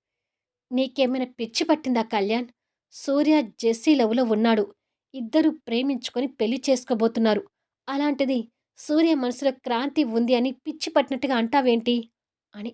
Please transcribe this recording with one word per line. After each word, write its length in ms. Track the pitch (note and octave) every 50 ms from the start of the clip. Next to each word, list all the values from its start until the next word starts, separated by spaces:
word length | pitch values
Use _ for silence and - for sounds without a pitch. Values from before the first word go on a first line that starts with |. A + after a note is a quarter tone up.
| _ _ _ _ _ _ _ _ _ _ _ _ _ -
"నీకేమైనా 560 | B3 B3+ C4+ C4 C4 C#4+ C4+ B3 C4 C4 B3+
పిచ్చి 360 | B3+ - - A#3 A3+ - - D#4+
పట్టిందా 380 | E4 D4+ D4+ - C4 B3 A#3 A3
కళ్యాణ్? 440 | A3+ A#3 G#3 G3 G3+ A3 B3 B3 A#3 _ _ _ _ _ _ _ _ -
సూర్య 400 | - - C#4+ C#4 C#4+ D4 D4+ D#4 D4+ B3 G3+ - -
జెస్సీ 320 | A#3 A3+ A3+ A3+ - D#4 D4+
లవ్లో 280 | C4+ A#3 G#3+ A3+ B3+ B3+
ఉన్నాడు. 400 | A3+ G#3+ G#3+ A3+ A#3 A3+ G#3 G3+ - - _ _ _ _ _ _ _ -
ఇద్దరు 360 | C4+ A#3 A3 - D#4 D#4 D#4 D#4 -
ప్రేమించుకొని 680 | _ - A3+ A#3+ C4 C#4 C#4 A#3+ - - - A#3+ C4+
పెళ్లి 320 | C4 - - A3 A3 B3+ C4
చేసుకోబోతున్నారు. 800 | - C#4+ B3+ B3 - - B3+ G#3 A3+ A3+ A3+ A#3 A3+ A3 G#3 - - - _ _ _ _ _ _ _
అలాంటిది 520 | - C#4 C#4 D4 D4 C#4 C#4 C#4 B3+ C4+ A#3+ A3+ - _ _ _ _ _ -
సూర్య 340 | - - D4+ D#4 E4 E4 D#4+
మనసులో 360 | C4+ B3+ B3 B3 - C#4+ C4+ C4
క్రాంతి 440 | - - C4 A#3+ A#3 C4+ C#4 - D#4 C#4+
ఉంది 260 | A3+ A3+ A#3 A#3+ A#3 B3+
అని 160 | A#3 B3 C4+ C4
పిచ్చి 360 | - - D#4+ D4+ D#4 - D#4+
పట్టినట్టుగా 440 | - D4+ C4+ - C#4 B3+ - C4+ C4
అంటావేంటి?" 600 | A3+ A3+ A3+ C#4 C#4+ B3+ B3 A#3 A#3 A#3 A#3+ A#3+ A#3+ A3+ - _ _ _ _ _ _ _ _ -
అని 180 | G#3 G#3 A#3+